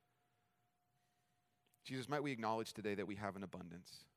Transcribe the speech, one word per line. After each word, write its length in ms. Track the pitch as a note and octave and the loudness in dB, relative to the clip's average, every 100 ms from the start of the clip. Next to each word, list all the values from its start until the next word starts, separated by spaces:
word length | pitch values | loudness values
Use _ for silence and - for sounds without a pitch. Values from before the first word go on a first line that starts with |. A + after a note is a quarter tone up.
| _ _ _ _ _ _ _ _ _ _ _ _ _ _ _ _ _ - | _ _ _ _ _ _ _ _ _ _ _ _ _ _ _ _ _ -14
Jesus, 240 | - C3 A#2 | -4 -2 2
might 140 | D3 | 2
we 100 | C#3+ | 4
acknowledge 420 | A#2 A2 A2+ A2 | 2 4 4 2
today 220 | - G2+ G2+ | 0 2 2
that 100 | F#2+ | 0
we 80 | |
have 220 | G2+ G2+ F#2+ | 0 -2 -2
an 80 | |
abundance. 600 | F#2 F#2 E2+ F2 - - - | -6 -6 -8 -12 -14 -18 -20